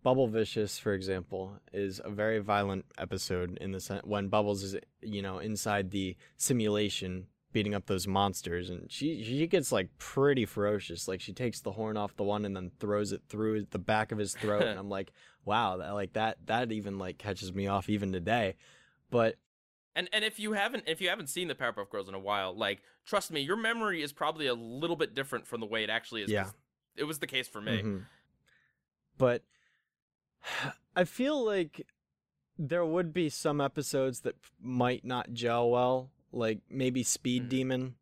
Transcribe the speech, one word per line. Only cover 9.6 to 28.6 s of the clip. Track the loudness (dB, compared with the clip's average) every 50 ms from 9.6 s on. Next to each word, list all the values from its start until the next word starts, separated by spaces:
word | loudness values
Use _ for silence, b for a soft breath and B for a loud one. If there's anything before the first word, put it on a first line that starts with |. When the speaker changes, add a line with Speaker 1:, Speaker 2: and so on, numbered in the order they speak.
| 4 4
Speaker 1:
like, | 2 0 0 0 _ _
pretty | -14 -4 2 6 6 6 8 6 4
ferocious. | 2 2 0 2 2 2 0 -2 -6 -8 -8 -4
Like, | -4 -4 -4
she | -6 -10 -6
takes | -4 -4 -4 -4 -4
the | -8 -6 -4
horn | -4 -4 -2 -2 -2
off | -2 -4 -2
the | -2 0
one | 2 2 0 0
and | -2 -4
then | -4 -6 -8 -8 _
throws | -2 0 2 2 2 0 -2
it | -6 _ _
through | -4 -2 0 2 2 0 -2 -2 -6
the | -4
back | 2 2 4 4 4 0
of | 0
his | -2 -2 -2 -2
throat, | -2 0 2 4 4 4
and | 2 0 -2
Speaker 2:
<laughs> |
Speaker 1:
I'm | -4 -4
like, | -4 -4 -4 -6 _ B B B B B B
"Wow, | 2 2 4 4 2 0
that, | -2 -4 -4
like, | -2 -4 -4 -2 0
that, | 0 0 0 0 -4 -2
that | 0 0 0 2 0 -2
even, | -4 -4 -4 -6 -4
like, | -6 -6 -8 -6
catches | -4 -4 -4 -4 -4 -6 -2
me | -2 0
off | 2 2 2 2 2
even | 0 0 2 0
today." | -2 -2 0 0 2 2 2 0 -2 b b b b b b b b b b _
But | 2 4 4 4 2 _ _ _ _ _ _ _ _ _ _ _ _
Speaker 2:
And, | -6 -4 0 0
and | 0 0
if | 0 -2 -2
you | -4 -2 0
haven't, | 0 0 0 -2 -4 -2
if | -2 -4 0 0
you | 0
haven't | 0 0 -4 -6
seen | -4 -4 -2 -4
the | -4
Powerpuff | -2 -2 -2 -2 -2 -8 -6
Girls | -6 -6 -6 -6
in | -8
a | -6
while, | -2 0 0 0 0 -2 -2
like, | 0 0 0 0 -2 b b b b b
trust | -2 -2 -2 0 0
me, | -4 -4 0
your | 0 -2
memory | 0 0 -2 0 0 0 -2 -2 -2 -4
is | -6 -4
probably | -2 -2 -2 -2 0 0
a | 0 0
little | 0 -4 -10 -6 -4 -2 -2 0
bit | 0 0 -2 -2
different | -6 -4 -4 -4 -6 -6
from | -6 -6 -6
the | -4
way | -2 0 0 0
it | 2
actually | 0 -2 -2 -4 -6 -4 -2
is, | 0
Speaker 1:
Yeah. | 0 0 0
Speaker 2:
'cause | -2 -8 _ _ _ _ _ _ _ _
it | -6 -6
was | -4 -4 -6
the | -6
case | -4 -4 -4 -4 -4
for | -8 -8
me. | -4 -2 -2 -2 -2
Speaker 1:
Mm-hmm. | -2 -4 -6 -8 b b b b b _ _ _ b b b